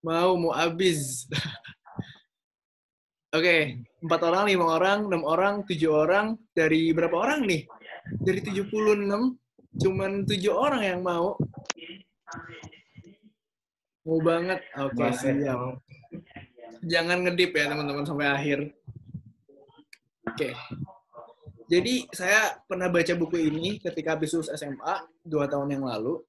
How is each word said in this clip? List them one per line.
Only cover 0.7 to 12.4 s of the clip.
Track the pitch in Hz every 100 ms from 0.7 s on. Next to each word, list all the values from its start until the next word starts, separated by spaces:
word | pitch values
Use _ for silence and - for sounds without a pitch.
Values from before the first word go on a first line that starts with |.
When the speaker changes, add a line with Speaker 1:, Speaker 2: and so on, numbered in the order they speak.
| 165 185 156 131 131 -
Speaker 1:
<laughs> | 151 151 120 - - - - - - _ _ _ _ _ _ _ _ _ _ _ 156
Oke, | 175 170 147 120 117 _
empat | 165 165
orang, | 170 180 208
lima | 190 165 160
orang, | 190 202 208
enam | 170 147
orang, | 165 196 208 202
tujuh | 170 160
orang. | 151 156 190 214 226 _
Dari | - 156 160 165
berapa | 165 165
orang | 170 233 302
nih? | 220 160 127 - - - - 107
Dari | - 185
tujuh | 208 196 202
puluh | 214 214 208
enam, | 202 202 254 254 _ _ _ -
cuman | 190 190 190 202
tujuh | 190 208 196
orang | 254 277 269
yang | 202 180
mau. | 180 175 180 - - - - - - - _ _ - -